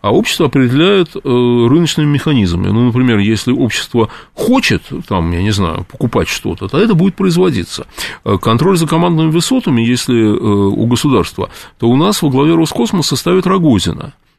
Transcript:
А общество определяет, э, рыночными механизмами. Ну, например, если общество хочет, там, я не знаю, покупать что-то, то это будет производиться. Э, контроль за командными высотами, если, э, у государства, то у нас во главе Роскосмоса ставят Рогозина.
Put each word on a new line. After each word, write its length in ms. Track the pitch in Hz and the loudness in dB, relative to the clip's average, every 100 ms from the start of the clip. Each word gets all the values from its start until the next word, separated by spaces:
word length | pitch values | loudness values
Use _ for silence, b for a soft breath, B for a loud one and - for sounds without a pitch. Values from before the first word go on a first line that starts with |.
А 100 | 101 | 0
общество 340 | 135 226 - 156 | 0 -2 -2 0
определяет, 680 | 139 127 135 175 202 170 - | 2 2 2 2 2 0 -6
э, 40 | |
рыночными 800 | 139 123 123 120 117 147 165 - 151 | -2 0 2 2 4 2 2 0 0
механизмами. 560 | 143 - 135 95 87 92 | 0 0 0 0 0 0
Ну, 160 | 104 123 | 2 2
например, 320 | 120 127 107 | 2 2 2
если 340 | 101 110 - | 2 0 -2
общество 580 | 127 123 - - 120 107 B B | -2 -2 -4 -4 -2 -2 B B
хочет, 480 | - 220 262 - 95 - - - | -6 0 2 2 -4 -4 -14 -4
там, 220 | 95 82 | -2 -2
я 100 | 85 | 0
не 80 | 101 | -2
знаю, 340 | 101 87 78 - | 0 -2 -4 -10
покупать 380 | - 127 - 82 | -6 -2 -2 -2
что-то, 400 | - - - - | -4 -6 -8 -4
то 100 | 147 | 0
это 160 | 220 | 2
будет 200 | 170 190 | 2 2
производиться. 720 | - 190 170 185 123 85 - - B B B | 0 0 2 0 0 -6 -10 -14 B B B
Э, 120 | - 98 | -4 -2
контроль 360 | 120 117 175 180 | 0 0 2 0
за 100 | 160 | 0
командными 440 | 160 175 160 160 | 0 0 2 2
высотами, 500 | 160 170 262 196 120 | 0 0 -2 0 0
если, 340 | 117 123 - 120 | 0 -2 0 2
э, 80 | 110 104 | 2 0
у 500 | 110 101 98 - 117 | 0 2 0 0 0
государства, 640 | 123 151 120 85 - - B B _ | 0 2 0 0 -6 -10 B B _
то 100 | 117 | 0
у 80 | 131 | 2
нас 240 | 180 208 | 2 0
во 80 | 151 | 0
главе 260 | 127 151 | 2 2
Роскосмоса 600 | 165 160 - 233 185 - 131 | 2 0 -2 -2 -2 -2 -4
ставят 300 | 170 185 180 | 0 0 0
Рогозина. 680 | 190 160 104 87 - - _ _ | 2 2 2 0 -6 -12 _ _